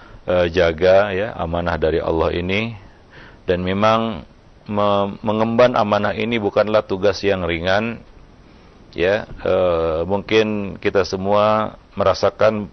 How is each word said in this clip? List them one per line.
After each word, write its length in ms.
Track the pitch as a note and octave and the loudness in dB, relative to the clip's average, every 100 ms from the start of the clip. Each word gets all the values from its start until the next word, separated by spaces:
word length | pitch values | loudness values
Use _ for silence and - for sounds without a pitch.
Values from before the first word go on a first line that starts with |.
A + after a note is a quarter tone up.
| - - - | -20 -14 -2
eh, 240 | F2+ F2 | 0 2
jaga, 640 | E2+ E2+ D#2+ F2+ F#2+ G#2 | 2 2 2 4 6 4
ya, 160 | F#2+ A2 - | -2 -4 -6
amanah 400 | E2+ E2+ F2 D#2+ | -4 -2 -2 0
dari 240 | D#2+ E2 | 0 0
Allah 320 | D#2+ E2 D#2+ | 0 0 0
ini. 400 | E2+ F2+ G2 A2+ A2 - - - - - - - | -2 -2 -4 -4 -10 -20 -20 -20 -20 -20 -12 -4
Dan 160 | F2+ | -2
memang 640 | F#2 G2 A2 A2+ A2+ F2+ - - - - - | 0 2 2 2 0 -6 -14 -20 -20 -20 -6
me-, 560 | G#2 G#2 G2+ G2+ - | 0 2 2 0 -4
mengemban 560 | A2 A2 A2+ A#2 B2 B2+ | -2 0 0 4 4 4
amanah 400 | G#2 G#2 G#2 G2 | 2 0 0 -2
ini 240 | A2 A#2 | -4 -2
bukanlah 400 | G2+ G#2+ G#2 G#2+ | -2 0 2 0
tugas 400 | - F#2+ G2 F#2 | 0 0 0 0
yang 240 | G2 F#2+ E2+ | 0 0 -2
ringan. 560 | E2+ F2+ G2 A#2 A2+ - - - - - - - - - | -2 0 0 -2 -8 -16 -20 -20 -20 -20 -20 -20 -20 -14
Ya, 320 | - F2 G#2+ - - | -2 0 0 -4 -6
eh, 640 | F2 F#2 F2+ E2+ E2 D#2+ | -2 0 0 0 -2 -2
mungkin 720 | F2 G2+ - A2 G#2+ G#2 F#2+ F2 | -2 -4 0 0 0 -2 -8 -6
kita 240 | G2+ G2 F2+ | -2 0 -2
semua 720 | F#2+ F#2+ G#2 G#2+ G#2+ G#2+ - - | -4 0 2 2 2 -2 -8 -14
merasakan 720 | - F#2+ F#2 G2+ - G#2+ G#2+ G2+ | -2 0 2 0 2 0 0 -8